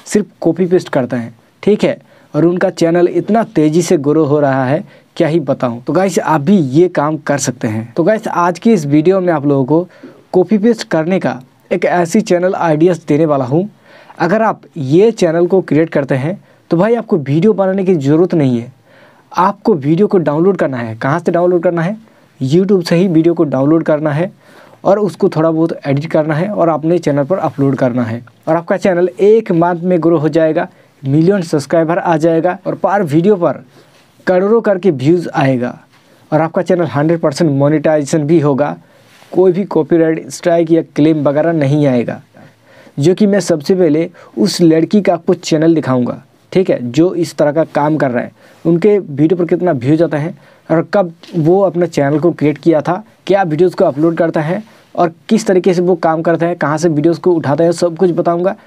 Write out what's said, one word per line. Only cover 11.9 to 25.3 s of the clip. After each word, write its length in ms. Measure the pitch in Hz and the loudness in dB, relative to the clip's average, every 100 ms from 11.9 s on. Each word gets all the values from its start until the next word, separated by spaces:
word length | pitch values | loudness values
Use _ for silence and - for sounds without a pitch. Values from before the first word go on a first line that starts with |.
| 175 170 220 | 0 0 0
channel 320 | - 175 185 | 0 0 0
ideas 460 | 196 165 151 175 165 - | 0 0 2 2 0 -2
देने 160 | 147 160 | 0 2
वाला 180 | 139 | 0
हूं। 200 | 123 151 208 - _ - - - | 0 -2 -4 -10 _ -20 -20 -6
अगर 240 | 165 214 | -2 0
आप 180 | 220 - - 170 | 0 -4 -10 -10
ये 340 | 131 160 226 | 0 4 4
channel 340 | 220 175 165 175 | 2 0 0 2
को 140 | 190 | 0
create 280 | 175 143 165 | 0 0 0
करते 240 | 151 139 | -2 -2
हैं 240 | 135 147 196 - _ - | -2 -4 -8 -14 _ -4
तो 60 | 170 | 0
भाई, 180 | 208 | 2
आपको 220 | 240 - 190 | 0 -2 -4
video 340 | 131 151 220 | 0 0 2
बनाने 320 | 185 190 196 | 2 0 0
की 100 | 185 175 | 0 0
ज़रूरत 380 | 135 156 180 | 2 2 2
नहीं 260 | 175 135 120 | 2 0 0
है। 120 | 120 - _ - - _ _ | -4 -16 _ -20 -20 _ _
आपको 420 | - 190 196 - 175 | -2 -2 0 -2 0
video 300 | 135 165 208 | 0 0 2
को 120 | 196 | 2
download 360 | 147 147 185 185 | 0 0 0 0
करना 200 | 160 127 | -2 -4
है। 200 | 117 110 | -8 -4
कहाँ 220 | 135 165 | -2 -2
से 140 | 170 | -2
download 300 | 170 180 180 | 0 0 0
करना 200 | 180 170 | 0 -2
है? 140 | 165 220 - _ _ - | -4 -6 -14 _ _ -8
YouTube 440 | 131 165 190 196 | 0 0 2 0
से 120 | 170 170 | 0 0
ही 120 | 190 | 2
video 260 | 160 165 | 2 2
को 100 | 170 156 | 2 0
download 360 | 127 139 165 | 0 2 2
करना 280 | 156 151 156 | 0 -2 -2
है 180 | 143 190 - _ - - - | -2 -4 -8 _ -20 -20 -6
और 140 | - 208 | 0 0
उसको 280 | 202 165 | 0 0
थोड़ा 220 | 190 | -2